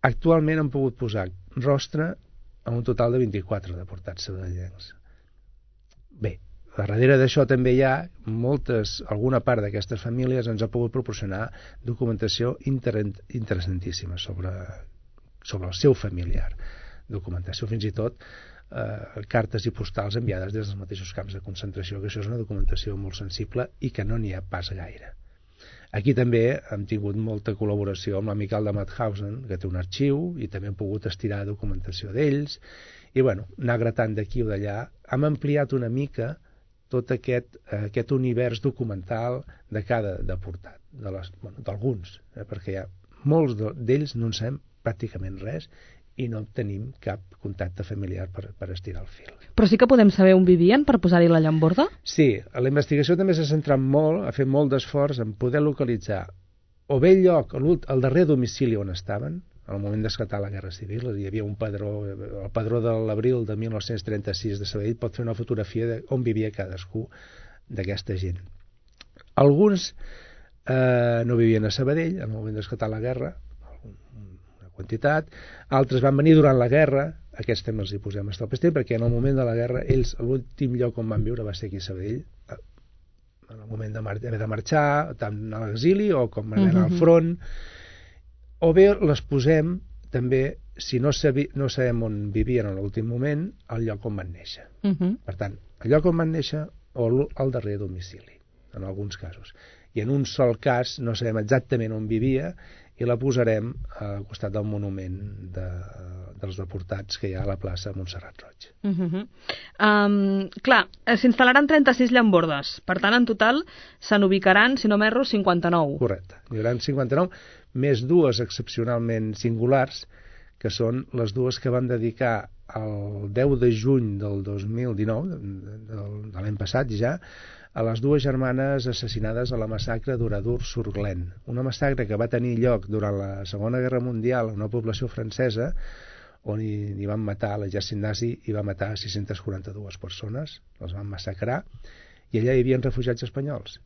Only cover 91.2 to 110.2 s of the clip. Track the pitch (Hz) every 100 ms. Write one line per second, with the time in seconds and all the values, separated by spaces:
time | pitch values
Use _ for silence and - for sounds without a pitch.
91.2 | 151 135 143 - 135 - 127 120 113 104
92.2 | 104 104 107 123 104 95 101 101 110 120
93.2 | 139 147 180 - _ 113 113 104 120 101
94.2 | 92 85 - - - - 202 170 180 226
95.2 | - 90 101 101 - - 113 147 170 165
96.2 | 160 160 135 156 156 - _ - 117 123
97.2 | 143 - 135 127 110 101 101 92 90 -
98.2 | - _ _ _ _ - 95 95 101 -
99.2 | 85 87 - - - - _ - 110 139
100.2 | 131 - 127 117 - 123 123 - 117 110
101.2 | 117 110 107 131 - 127 113 110 110 113
102.2 | 127 131 165 175 - - - _ 120 120
103.2 | 135 127 117 107 113 127 - - 104 101
104.2 | 101 98 104 101 104 104 101 95 92 92
105.2 | 101 101 92 90 92 90 - - - -
106.2 | - - 101 92 92 90 90 98 101 -
107.2 | 101 92 104 95 87 90 104 95 90 90
108.2 | - - - _ - _ 202 175 180 175
109.2 | 226 - - - - - 214 208 202 202